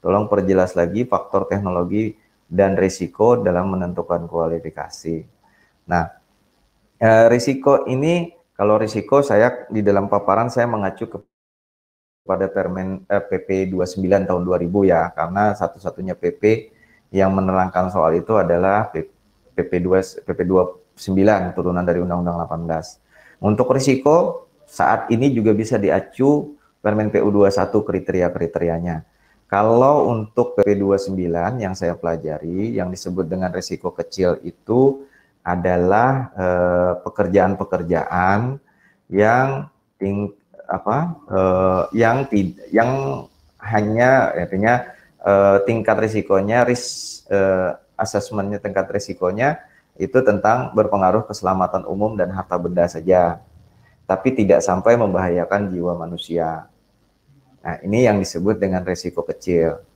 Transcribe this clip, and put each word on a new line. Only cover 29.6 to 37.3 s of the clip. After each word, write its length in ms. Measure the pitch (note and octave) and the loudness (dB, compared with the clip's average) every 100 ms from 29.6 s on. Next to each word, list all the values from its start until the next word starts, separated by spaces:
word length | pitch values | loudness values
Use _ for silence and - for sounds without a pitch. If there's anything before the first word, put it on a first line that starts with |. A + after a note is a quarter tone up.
| G#2+ A#2 C3 D3 - | 4 4 4 4 2
untuk 480 | A2+ G#2+ - A#2+ - | -2 -4 -2 -2 0
P 80 | |
P 160 | G2+ G2 | 2 2
dua 160 | G2 G2 | 2 0
puluh 80 | |
sembilan 560 | G2 F#2+ F2 E2+ F2 B2+ | 0 -4 -2 -2 -2 -4
yang 160 | G2+ F#2 | -6 -4
saya 240 | E2+ E2+ | -4 -4
pelajari, 800 | E2+ E2 D#2 D2+ E2 F2+ A2 G#2+ | -4 -4 -6 -8 -6 -6 -4 -4
yang 80 | F2+ | -6
disebut 400 | F#2 F#2 F2+ D#2+ | -8 -8 -6 -4
dengan 240 | F#2 F#2 | -4 -4
risiko 400 | F2+ - E2+ F2+ | -6 -8 -8 -8
kecil 480 | - - - F2+ E2+ F2 | -8 -10 -2 0 0 -6
itu 560 | - - A#2 C3+ C3+ - _ _ _ | -16 -2 2 4 2 -12 _ _ _
adalah, 880 | F2 F2 F2+ F2+ F2+ G2+ B2 C3+ B2 G2 | -6 -2 0 2 2 4 2 0 -6 -4
eh, 540 | F#2 F2+ F2+ F2 F2+ F2 | -2 0 2 2 0 -2
pekerjaan-pekerjaan 1600 | - - F#2+ | -6 -4 0